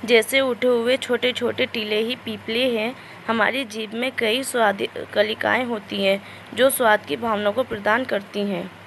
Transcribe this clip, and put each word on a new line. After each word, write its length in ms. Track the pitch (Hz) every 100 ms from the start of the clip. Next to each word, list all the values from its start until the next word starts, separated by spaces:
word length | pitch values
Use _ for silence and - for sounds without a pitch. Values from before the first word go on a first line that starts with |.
| 214
जैसे 340 | 233 220 269
उठे 280 | 269 240 254
हुए 300 | 240 226 262
छोटे 360 | - 240 247
छोटे 320 | 240 240 214 247
टीले 340 | 240 214 214
ही 160 | 226 247
पीपले 600 | - 214 208 226 254 233
हैं। 180 | 220 262 - - -
हमारी 380 | 226 208 240 247
जीभ 280 | 214 220
में 180 | 226 254
कई 320 | 262 226 240
स्वादि-, 720 | 269 247 220 196 - - -
कलिकाएँ 500 | - 214 220 214 214
होती 400 | 247 226 - 202
हैं, 240 | 196 196 - - -
जो 160 | - 262
स्वाद 360 | - 233 208 -
की 100 | 147
भावना 360 | 226 208 208
को 120 | 208
प्रदान 420 | 254 226 202 226 254
करती 340 | 208 202 202
हैं। 320 | 202 180 185 -